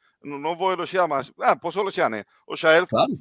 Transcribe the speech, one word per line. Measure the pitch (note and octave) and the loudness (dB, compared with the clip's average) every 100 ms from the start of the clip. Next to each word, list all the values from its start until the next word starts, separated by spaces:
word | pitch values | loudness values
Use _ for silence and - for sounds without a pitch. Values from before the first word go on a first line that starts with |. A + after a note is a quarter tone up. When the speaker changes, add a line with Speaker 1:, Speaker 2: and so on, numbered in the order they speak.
| _ _ | _ _
Speaker 1:
não, | C#3+ C#3+ | -14 -8
não | D#3 E3+ | -6 -2
vou | F#3+ | -2
elogiar, | F3 E3+ F#3 E3 | -2 -2 0 0
mas, | C#3 D3+ - | 0 -4 -2
ah, | A#3 F3+ | 0 0
posso | E3+ F3+ | -2 -4
elogiar, | C4 F#3 C3+ | -4 0 0
né? | A2 - _ - | -2 -10 _ -14
O | D#3+ | -2
Jair | D#3+ D#3+ F#3 | 4 4 4
Speaker 2:
Claro. | A2+ C4 G#3+ | 2 0 -2